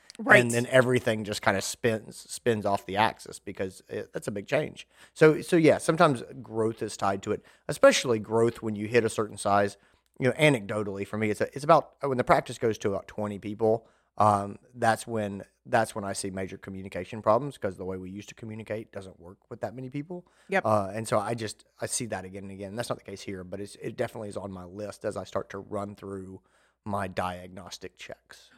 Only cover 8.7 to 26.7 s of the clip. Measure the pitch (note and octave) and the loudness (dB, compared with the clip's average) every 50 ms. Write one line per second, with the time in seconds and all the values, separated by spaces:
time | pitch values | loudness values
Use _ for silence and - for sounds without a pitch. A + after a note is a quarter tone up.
8.7 | G#2+ G2+ G#2 G#2+ A#2+ A#2+ A2 A2 - - G#2+ G#2+ G#2+ G2+ - G#2 G2+ G2+ G2+ G2+ | -4 -4 -4 2 4 4 4 4 0 -2 -2 -4 -4 -4 0 2 4 4 4 2
9.7 | - - _ _ _ _ _ _ _ - - B2+ A#2 - D#3 D3+ C#3 A2+ G2+ G2+ | -2 -8 _ _ _ _ _ _ _ 0 0 0 2 4 4 4 4 4 0 -4
10.7 | G#2+ G#2+ G#2 G#2 G2 G2 G2+ - - G#2+ A2 G#2 G2+ - - - - C3+ C#3+ D3+ | -4 -4 -4 -4 -6 -6 -8 -6 -4 -2 0 0 0 0 -2 -2 -2 -4 4 6
11.7 | E3 C#3+ - - _ _ - C#3+ C3 B2 A#2+ - E3 C#3+ - - A#2+ - B2+ A2+ | 6 6 6 0 _ _ -4 -2 0 0 2 4 4 2 2 -2 -6 -2 -2 -2
12.7 | G#2 - - G#2+ G2 F#2 - - - - G#2+ G#2 G2+ F#2+ F#2 G#2 G#2+ F#2+ A2+ A2 | -2 0 -2 -2 -2 -2 -6 -8 -8 -6 -6 -6 -6 -8 -8 -10 -2 2 4 4
13.7 | A2 A2 - _ _ _ _ _ _ - G#2 G#2+ G#2 G2+ G2+ G2+ - - - _ | 4 2 0 _ _ _ _ _ _ 4 4 4 6 4 0 -4 -8 -14 -20 _
14.7 | _ B2 A#2 A2+ A2 - - A#2 A#2 A2 G#2 G2+ G2+ G2 - - _ _ _ - | _ 0 2 2 2 0 -2 -6 -4 -2 -2 -2 -4 -8 -10 -14 _ _ _ 0
15.7 | B2 A#2 A2+ - - A2 G2+ G2 F#2+ - - G2 F#2 F#2+ F#2+ F2 F#2 F#2+ - G2+ | 0 2 2 0 -4 -6 -6 -6 -6 -6 -6 -6 -6 -6 -8 -8 -10 -12 -14 -12
16.7 | F#2+ F#2+ F#2+ G2 - F2 F#2 - A#2+ A2 G2+ A2 G#2+ B2 C#3+ C#3+ - - - G2+ | -12 -12 -12 -10 -8 -8 -8 -8 -10 -2 2 2 2 2 2 -2 -8 -6 -6 -6
17.7 | F2+ F#2 F#2 F#2 F#2+ F#2 F#2 F#2 F#2+ G#2 G#2 - - - A#2 A2 A2 A2+ G#2+ - | -6 -6 -8 -8 -8 -8 -8 -10 -12 -12 -14 -16 -16 -14 -14 -12 -12 -12 -10 -8
18.7 | G#2+ A2 A2+ - - G2+ F#2+ F#2 E2+ E2 E2+ F2 G2 - _ _ A#2+ A2+ - G#2 | -8 -8 -10 -12 -14 -14 -14 -14 -18 -18 -20 -20 -20 -20 _ _ -12 -10 -10 -10
19.7 | G#2+ C3 C3 B2+ C3+ C#3+ D3 F3+ F3+ F3 - _ _ _ _ - F#3+ F#3 - A2 | -8 -10 -12 -8 -8 -8 -8 -8 -12 -14 -14 _ _ _ _ -2 -2 0 2 4
20.7 | G#2+ G#2+ G2 F#2+ G2 A2+ A2+ - A#2+ G#2+ G2 G#2+ A#2+ A2+ A2 G#2 - - _ _ | 2 2 2 0 -4 -6 -4 0 0 0 0 0 -4 -4 -4 -8 -8 -12 _ _
21.7 | _ _ A#2 - - - B2+ G#2+ G#2 F#2 F#2 F#2 F#2+ G2 F#2+ G2 G2 F#2+ G2+ F#2+ | _ _ -8 -6 -4 -4 -4 -4 -6 -8 -8 -10 -12 -12 -12 -12 -12 -10 -10 -8
22.7 | G2+ A#2+ B2 - B2+ B2 - - G2+ - - - G2 F#2 F2+ F2+ F#2+ F#2+ G#2 G2 | -8 -8 -6 -6 -6 -8 -8 -12 -14 -12 -10 -10 -8 -8 -8 -10 -10 -10 -10 -12
23.7 | - - - A#2+ - - A#2+ A2 - A#2 G#2+ G#2 G2 G#2 F#2 G2+ F#2+ F2+ F2+ F2 | -12 -10 -10 -10 -4 -4 -6 -6 -4 -8 -10 -10 -10 -10 -10 -8 -10 -12 -12 -12
24.7 | F#2 G2+ G#2 G2+ - - - G#2+ F#2 F#2+ F#2 - - G2 - - - G2+ G2 G2 | -10 -10 -10 -10 -10 -6 -6 -6 -4 -6 -8 -6 -6 -6 -6 -6 -10 -12 -10 -8
25.7 | G2+ G2+ G2+ G2+ G2+ - G2+ G2 G2 F#2+ F#2 F#2+ F#2+ F#2 - _ _ _ _ _ | -8 -6 -6 -8 -10 -12 -12 -10 -10 -10 -10 -12 -16 -18 -20 _ _ _ _ _